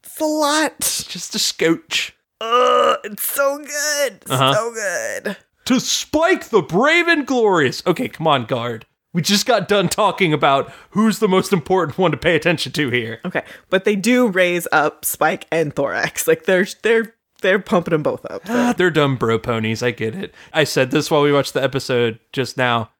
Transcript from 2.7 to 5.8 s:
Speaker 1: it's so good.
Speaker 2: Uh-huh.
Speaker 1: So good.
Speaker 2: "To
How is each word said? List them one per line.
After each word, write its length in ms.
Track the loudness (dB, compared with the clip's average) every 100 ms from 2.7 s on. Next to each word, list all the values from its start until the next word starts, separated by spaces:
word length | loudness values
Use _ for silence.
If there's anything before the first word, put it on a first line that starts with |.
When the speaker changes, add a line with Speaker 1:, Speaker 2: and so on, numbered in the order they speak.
| 4 4 0
Speaker 1:
it's 220 | -4 -8
so 340 | -6 -2 -2 -2
good. 640 | -8 -6 -4 -2 -2 -4 -4
Speaker 2:
Uh-huh. 220 | 0 2
Speaker 1:
So 180 | 2 -2
good. 600 | -6 -6 -4 -6 -6 -8 -10 _ _
Speaker 2:
"To 160 | 0 0